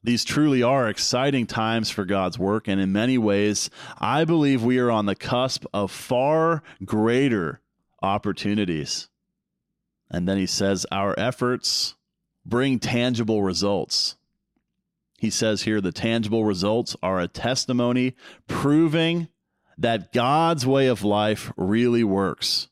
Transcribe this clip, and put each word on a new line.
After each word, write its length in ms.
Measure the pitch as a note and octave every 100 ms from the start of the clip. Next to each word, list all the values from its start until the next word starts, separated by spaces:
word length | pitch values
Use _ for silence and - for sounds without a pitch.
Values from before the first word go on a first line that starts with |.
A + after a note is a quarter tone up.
These 200 | A2 A#2
truly 400 | - D3 D3+ C3
are 260 | A#2+ C#3 A#2
exciting 600 | G#2 - B2 C#3 C#3 A2
times 420 | - A2 A2+ A2
for 140 | -
God's 340 | F#2+ G2 F#2 E2+
work, 300 | F#2+ G#2+ -
and 120 | G2
in 120 | F#2+
many 260 | G2 A#2+ C3
ways, 500 | G#2+ G2+ G#2 G2+ - - - -
I 260 | G#2+ C#3
believe 380 | E3 E3+ C#3+ C3+
we 160 | A#2 B2+
are 140 | B2
on 140 | A2 G2+
the 100 | F#2+
cusp 480 | - B2 C3 - -
of 160 | G2+ G2
far 720 | - - B2 C#3 D#3 D#3+ D#3+ - -
greater 760 | F#2+ G#2+ A2 B2 C#3 A2 D#2+ - _ _ _ _
opportunities." 1080 | G2 G2+ G#2 F2+ G2+ G#2 F#2+ D#2+ C#2 - - _ _ _ _ _ _ _ _ _ _
And 200 | E2+ F2
then 100 | G2
he 80 | F#2
says, 400 | - G2 F#2+ -
"Our 260 | F#2+ G2 -
efforts 800 | A2+ - B2 B2+ - - - - _ _ _ _
bring 340 | - A#2 C3+ B2
tangible 640 | - A#2+ B2 A#2+ A2+ A2
results." 760 | G2 F2+ G2+ G2 - - - - _ _ _ _ _ _ _ _ _ _
He 120 | A2
says 320 | - A2+ G#2+
here, 180 | - G#2+
"The 100 | F#2+
tangible 540 | - A#2 A#2 G#2 A2+
results 500 | G#2+ F#2 G2 A2+ - -
are 160 | F2+ F#2
a 80 | F2
testimony 880 | - A#2 C3 - B2 A#2+ B2 B2+ - - - -
proving 800 | - C#3 D3+ E3 D#3+ E3 E3+ E3 _ _ _ _ -
that 360 | A#2 A2+ E2+
God's 520 | B2 B2 D3 E3 D#3+
way 220 | B2 C3+ C3
of 160 | G#2+
life 500 | G2+ G2+ G#2+ G#2 - -
really 480 | F#2 A2 A#2+ A#2+
works." 640 | A2 G2 F#2+ - - - -